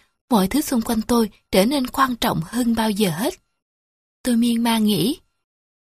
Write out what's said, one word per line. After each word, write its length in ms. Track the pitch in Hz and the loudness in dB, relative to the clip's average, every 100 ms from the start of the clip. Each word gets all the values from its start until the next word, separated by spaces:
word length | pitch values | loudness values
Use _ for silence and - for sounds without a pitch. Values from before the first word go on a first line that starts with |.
| _ _ - | _ _ 0
mọi 180 | 226 185 | 0 2
thứ 120 | 277 | -2
xung 220 | - 240 | -2 -2
quanh 200 | 226 220 | -2 -2
tôi 280 | - 240 220 - - | 0 0 0 -4 -2
trở 140 | 190 | 2
nên 220 | 214 294 254 | 2 0 -2
quan 300 | - 262 240 | 0 -2 0
trọng 240 | 226 160 | -4 -4
hơn 300 | 160 233 240 | -4 -2 -2
bao 160 | 226 220 | 0 0
giờ 200 | 202 196 | 0 0
hết. 240 | 156 277 - _ _ _ _ _ _ _ _ | -2 -6 -6 _ _ _ _ _ _ _ _
Tôi 140 | 254 233 | -2 2
miên 260 | 240 233 | 2 0
man 220 | 233 226 | 0 2
nghĩ, 320 | 214 196 220 320 _ _ _ _ _ _ _ | 2 2 0 -2 _ _ _ _ _ _ _